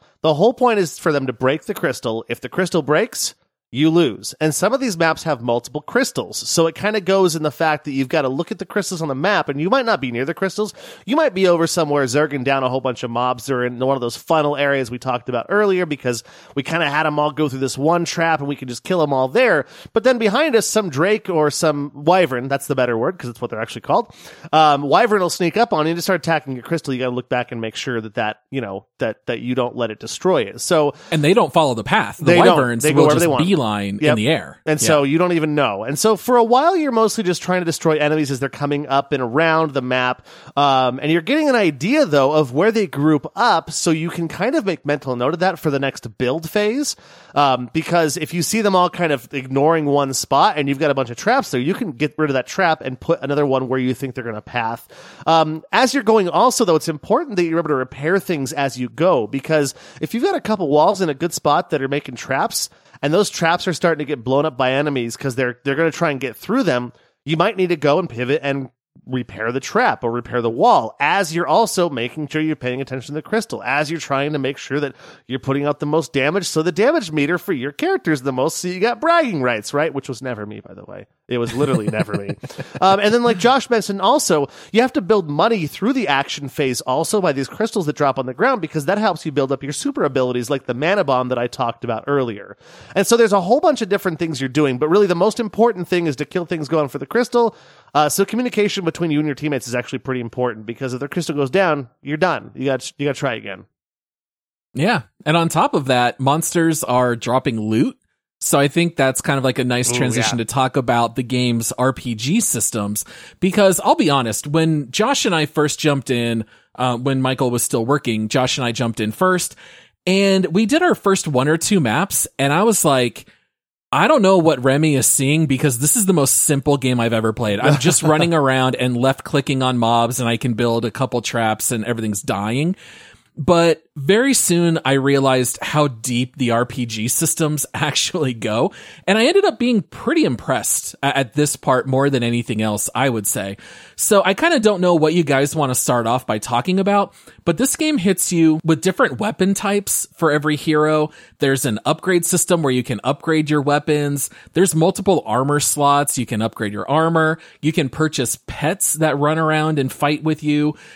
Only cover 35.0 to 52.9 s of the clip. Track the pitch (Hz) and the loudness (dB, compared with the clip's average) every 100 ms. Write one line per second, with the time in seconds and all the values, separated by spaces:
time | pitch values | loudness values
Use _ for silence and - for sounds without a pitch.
35 | 139 160 180 170 151 147 127 98 110 147 | 4 2 2 0 0 0 0 -2 -6 0
36 | 220 208 - 247 226 247 320 381 294 233 | 0 0 2 2 4 4 4 2 2 2
37 | 220 - 180 170 - 185 170 151 165 156 | 2 0 -2 -2 -2 -2 -2 -2 0 2
38 | 147 156 139 131 135 - 143 143 147 139 | 2 0 0 -2 -4 -4 -4 -2 0 -2
39 | - 139 123 131 165 160 160 139 127 127 | 0 -2 0 2 4 4 2 -2 -2 0
40 | 127 127 - - - - 143 131 127 127 | 0 -4 -10 -20 -6 0 4 4 2 0
41 | 143 165 160 294 302 247 185 139 170 302 | 0 0 0 0 2 2 2 0 0 2
42 | 240 143 135 156 139 131 208 220 185 131 | 4 4 4 4 2 2 2 2 -2 0
43 | 151 147 - - 233 170 165 - - 160 | 2 2 0 -2 2 2 -2 -4 0 0
44 | 165 170 165 - 208 302 196 160 143 147 | -2 -6 -6 -4 -2 -2 -2 -4 -2 -4
45 | 135 123 127 165 185 175 160 139 135 - | -4 -2 -2 0 -2 -2 -2 -2 -2 -4
46 | 120 - - 151 160 208 208 254 294 - | -10 -4 -2 -2 -2 -2 0 -2 -4 -8
47 | - - - - 143 123 123 160 160 170 | -14 -20 -6 0 2 2 -2 -6 0 0
48 | 156 135 156 175 - 220 208 190 180 - | 0 -2 -6 -4 -2 0 2 2 2 0
49 | 170 139 - 143 131 135 151 165 147 143 | -2 -2 -4 -10 -2 2 2 2 2 0
50 | 139 131 - 139 196 156 143 139 151 135 | 0 -4 0 4 4 2 -2 0 0 0
51 | 120 120 202 262 - 131 135 196 214 120 | -4 -4 0 0 0 -2 -2 -2 -4 -4
52 | 147 - 151 131 - - 180 160 135 | -4 -2 0 0 -4 0 0 0 -4